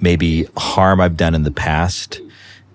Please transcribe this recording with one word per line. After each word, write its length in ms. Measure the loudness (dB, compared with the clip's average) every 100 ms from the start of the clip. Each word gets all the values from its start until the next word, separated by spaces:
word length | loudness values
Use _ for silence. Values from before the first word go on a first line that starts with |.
maybe 440 | 0 2 0 0 -2 -6
harm 420 | -4 2 4 4
I've 160 | 2 2
done 180 | 0 0
in 80 |
the 80 | -2
past 680 | -2 -2 -2 -2 -4 -10 -14 -18 -20 -20 -20 _